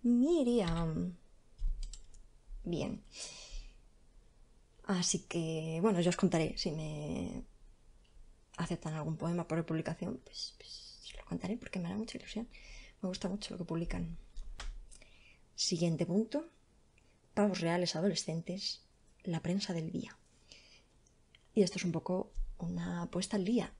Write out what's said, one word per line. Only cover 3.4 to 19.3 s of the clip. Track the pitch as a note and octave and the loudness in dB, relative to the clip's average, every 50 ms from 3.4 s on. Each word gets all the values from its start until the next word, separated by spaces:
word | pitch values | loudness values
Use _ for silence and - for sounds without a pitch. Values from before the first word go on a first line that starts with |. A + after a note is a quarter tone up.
| - - - - - - - - - - - - - - - - - - - - - - - - - _ - - - - | -16 -10 -10 -10 -10 -10 -18 -20 -20 -20 -20 -20 -20 -20 -20 -20 -20 -20 -20 -20 -20 -20 -20 -20 -20 _ -20 -20 -2 0
Así | G3+ F3+ F3+ - - F3+ - | 2 2 4 2 2 0 -2
que, | - - F3 E3 D#3+ D#3+ D#3+ D#3 D#3+ D#3+ E3 E3+ | -2 -2 -2 0 0 -2 -2 -2 -2 -2 2 4
bueno, | A3 G3+ F3 | 4 6 6
yo | F3 F3 | 4 4
os | F3 | 4
contaré | - - F#3 F3+ E3 D#3+ D3 - | 6 4 4 6 6 2 2 0
si | - - - | -2 -2 -2
me | D3 D#3+ D#3 D#3 D3+ D3+ D3 D3 - - - - - - - - - - - - - - - - - - - - - - - - - - - _ - | -2 -2 -4 -6 -6 -6 -4 -4 -4 -4 -4 -4 -6 -8 -10 -10 -16 -20 -20 -20 -20 -20 -20 -20 -20 -20 -20 -20 -20 -20 -20 -20 -20 -20 -20 _ -6
aceptan | - E3+ E3 F3 - - D#3+ D#3 | -6 -4 -2 -2 -4 -4 -4 -4
algún | D#3 D3+ D#3 D#3+ D#3 | -2 -2 -2 -4 -2
poema | - E3 E3+ F3 E3 | -2 -2 0 -2 -2
por | - D#3+ E3 E3 | 0 0 -2 0
publicación, | - D#3+ D#3+ D#3+ - E3 - - F3+ - B3+ - | 0 -2 -2 0 -2 -4 -4 -4 -6 -6 -8 -10
pues, | - - - - - - | -14 -12 -10 -10 -10 -10
pues | - - - - - - - - - - | -14 -18 -16 -16 -16 -16 -18 -20 -18 -16
os | - - | -14 -14
lo | - - | -14 -10
contaré | - F3 E3+ - F3+ G#3 B3 | -6 -6 -4 -2 -4 -4 -4
porque | - - - F#3+ | -6 -6 -6 -4
me | F3 E3+ | -4 -2
hará | F#3 G#3 | -2 -4
mucha | A3 A3+ - | -4 -6 -8
ilusión. | - - - - G#3+ A#3 - - - - - - - - - - _ - | -10 -10 -8 -8 -8 -8 -8 -12 -18 -18 -16 -16 -16 -16 -18 -16 _ -6
Me | F#3 | -4
gusta | F#3 - - G3 | -4 -2 -4 -4
mucho | F#3 G#3 - - - | -4 -4 -6 -8 -8
lo | F3 | -8
que | F3 | -6
publican. | E3+ D#3+ E3 E3+ E3+ - - E3+ E3 E3 - - - - - - - - - - - - - - - - - - - - - - - - _ - _ - | -4 -2 -2 -2 -2 -2 -2 -2 -4 -6 -10 -12 -12 -10 -10 -8 -8 -8 -6 -6 -6 -6 -8 -12 -14 -18 -20 -20 -20 -20 -20 -20 -20 -20 _ -20 _ -6
Siguiente | - - - F#3 E3 E3+ E3+ E3 D3+ E3+ | -4 0 0 2 2 4 2 4 2 2
punto. | E3 E3+ G3 A3 - - C#4+ D#4+ E4+ _ _ _ _ _ _ _ _ _ - _ - _ _ _ _ _ | 2 4 2 2 2 0 -4 -4 -4 _ _ _ _ _ _ _ _ _ -20 _ -20 _ _ _ _ _
Pavos | - G#3 G#3 F#3 - | 4 4 4 4 2
reales | E3 E3 E3 F3 F3+ E3+ - | 2 2 2 4 2 2 0
adolescentes, | D#3+ E3 G#3 G3 - - - D#3+ E3 E3 - F3+ F#3+ - - - - - _ _ _ _ - - _ - | 2 2 2 2 2 -2 -2 -2 -4 -2 -4 -6 -4 -4 -4 -4 -6 -10 _ _ _ _ -20 -20 _ -4
la | - | -2